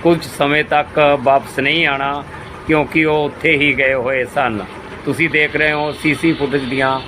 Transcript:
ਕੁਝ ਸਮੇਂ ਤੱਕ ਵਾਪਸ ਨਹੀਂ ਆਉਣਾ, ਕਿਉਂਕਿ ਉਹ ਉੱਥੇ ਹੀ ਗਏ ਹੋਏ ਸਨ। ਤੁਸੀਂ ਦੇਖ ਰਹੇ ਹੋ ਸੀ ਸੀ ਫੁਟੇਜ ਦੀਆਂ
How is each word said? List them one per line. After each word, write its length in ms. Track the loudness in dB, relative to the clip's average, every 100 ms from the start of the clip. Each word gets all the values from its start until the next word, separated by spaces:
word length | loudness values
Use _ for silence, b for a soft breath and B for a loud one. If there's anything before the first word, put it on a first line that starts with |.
ਕੁਝ 160 | 4 2
ਸਮੇਂ 420 | 0 -2 0 2
ਤੱਕ 560 | 2 0 0 2 4 4
ਵਾਪਸ 360 | 4 2 2 -4
ਨਹੀਂ 280 | 0 2 0
ਆਉਣਾ, 360 | 0 -2 -4 -8 B B -14 0
ਕਿਉਂਕਿ 380 | 0 2 0 2
ਉਹ 200 | 2 0
ਉੱਥੇ 320 | -2 0 2
ਹੀ 160 | 2 2
ਗਏ 160 | 2
ਹੋਏ 320 | 0 0 -2 -2
ਸਨ। 340 | 0 0 -2 -6 -12 -14 -10 -6
ਤੁਸੀਂ 240 | 0 2
ਦੇਖ 260 | 2 0 2
ਰਹੇ 160 | 0
ਹੋ 200 | 0 -2
ਸੀ 220 | -2 -2
ਸੀ 200 | 2 2
ਫੁਟੇਜ 300 | 0 0 -2
ਦੀਆਂ 360 | -2 0 0 0